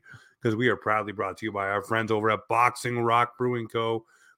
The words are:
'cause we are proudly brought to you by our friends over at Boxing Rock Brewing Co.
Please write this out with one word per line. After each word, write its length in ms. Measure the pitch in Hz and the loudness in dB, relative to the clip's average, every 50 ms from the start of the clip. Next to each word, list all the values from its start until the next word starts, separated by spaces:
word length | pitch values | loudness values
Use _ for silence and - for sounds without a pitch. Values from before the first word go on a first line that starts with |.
| _ - - - - _ _ _ | _ -20 -20 -20 -20 _ _ _
'cause 120 | - 117 107 | -2 0 0
we 140 | 110 127 120 | 2 2 2
are 80 | 101 | 2
proudly 380 | - - 107 107 107 104 104 98 | 0 0 0 0 0 -2 -4 -6
brought 240 | 104 101 95 90 - | -6 -6 -6 -6 -6
to 80 | 110 | -8
you 60 | 110 | -6
by 180 | 101 101 98 98 | -6 -4 -2 -2
our 100 | 101 104 | -2 -2
friends 300 | 98 - 117 113 110 101 | -2 0 0 0 0 0
over 200 | 110 104 107 110 | 0 2 2 2
at 180 | 107 101 - - | 0 0 -2 0
Boxing 480 | 113 117 123 123 - - - 123 120 120 | 2 4 4 2 2 -2 -6 -4 -2 0
Rock 400 | 117 117 117 120 120 - - - | 2 2 4 2 2 0 -2 -4
Brewing 280 | 123 123 123 120 113 | -2 -2 -2 -2 -4
Co. 380 | 107 - 117 113 113 113 113 - _ _ _ _ _ _ | -4 -4 -2 -2 -2 -2 -4 -6 _ _ _ _ _ _